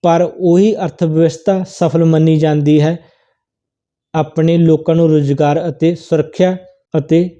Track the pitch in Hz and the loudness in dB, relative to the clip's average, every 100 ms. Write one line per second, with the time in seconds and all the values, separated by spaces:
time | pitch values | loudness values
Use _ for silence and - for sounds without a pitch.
0 | 175 170 175 - 180 175 208 214 180 - | 0 0 -2 -2 0 2 2 0 -8 -4
1 | 165 156 165 160 - 190 185 - 165 165 | -2 0 0 0 -4 -4 -4 -4 -2 0
2 | 165 160 160 156 156 151 147 151 151 170 | 2 2 2 2 0 0 2 2 0 -4
3 | - _ _ _ _ _ _ _ _ _ | -12 _ _ _ _ _ _ _ _ _
4 | _ 160 151 - 160 170 165 156 160 160 | _ -6 -4 -2 0 2 2 2 0 0
5 | 165 156 143 139 147 151 175 147 160 170 | 2 2 0 0 0 -2 -4 -2 -4 -4
6 | - 156 147 - 185 185 - _ _ 160 | -4 -4 -4 -2 -2 -2 -12 _ _ -6
7 | 147 160 180 - | 0 0 0 -8